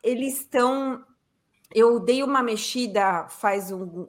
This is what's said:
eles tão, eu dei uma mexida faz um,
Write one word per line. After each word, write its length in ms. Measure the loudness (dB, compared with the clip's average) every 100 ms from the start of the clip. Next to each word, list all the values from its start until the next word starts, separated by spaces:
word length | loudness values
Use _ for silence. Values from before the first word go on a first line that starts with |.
eles 420 | -4 -2 -4 -6 -2
tão, 580 | 2 2 2 -4 -8 -12 _ _ _ _ _ _
eu 240 | 4 6 4
dei 240 | 2 0
uma 180 | 2 0
mexida 880 | 0 -4 -4 -4 -2 0 0 0 -4
faz 440 | -4 -2 -2 -4
um, 340 | -10 -10 -12